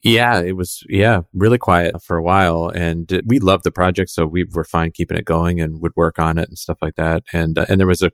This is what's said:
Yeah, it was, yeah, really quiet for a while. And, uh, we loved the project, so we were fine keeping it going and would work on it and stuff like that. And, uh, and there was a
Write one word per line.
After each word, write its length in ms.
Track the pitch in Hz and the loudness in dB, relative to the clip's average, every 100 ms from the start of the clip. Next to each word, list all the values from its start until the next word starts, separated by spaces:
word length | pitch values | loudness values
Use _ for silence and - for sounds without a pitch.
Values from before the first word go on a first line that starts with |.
Yeah, 380 | - 113 120 110 | 4 4 4 2
it 160 | 87 92 | 0 -4
was, 280 | 90 - - | -6 -8 -4
yeah, 340 | 98 107 104 85 | 2 4 2 0
really 260 | 90 104 123 | 0 2 2
quiet 420 | - 87 85 - | 2 2 2 -4
for 140 | - 85 | -4 -4
a 60 | |
while. 460 | 82 95 90 82 85 | 0 2 2 0 -2
And, 440 | 85 85 82 82 | -2 -2 -4 -4
uh, 100 | 92 110 | -4 0
we 120 | 135 | 2
loved 240 | 92 95 | 2 2
the 80 | 87 | 0
project, 380 | - 90 90 92 | 0 0 0 -4
so 160 | - 80 | -2 -2
we 180 | 87 | 0
were 200 | 87 85 | -2 -4
fine 280 | 80 87 82 | -2 -2 -2
keeping 240 | - 85 82 | -4 -4 -4
it 80 | |
going 360 | - 82 85 87 | -2 0 0 0
and 200 | 80 80 | -4 -4
would 160 | 82 - | -6 0
work 220 | 82 - | -2 0
on 200 | 80 82 | -2 0
it 100 | - | -4
and 100 | - | -8
stuff 200 | - 82 | -10 -6
like 140 | 80 - | -6 -4
that. 280 | 80 82 - | -2 -2 -4
And, 260 | 85 82 80 | -4 -2 -2
uh, 80 | 80 | 0
and 120 | 95 | 2
there 80 | 92 | 2
was 140 | 90 | 2
a 100 | 90 | 0